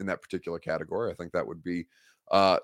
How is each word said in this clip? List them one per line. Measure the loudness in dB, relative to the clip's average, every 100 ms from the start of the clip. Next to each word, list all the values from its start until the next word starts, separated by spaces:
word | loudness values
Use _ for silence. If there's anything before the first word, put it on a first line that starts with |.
in | -6
that | -6
particular | -6 -8 -6 -8
category. | -4 -4 -4 -4 -4
I | -6
think | -6
that | -4 -4
would | -8
be, | -6 -6 -8 _ _ _ _
uh, | 4 6 4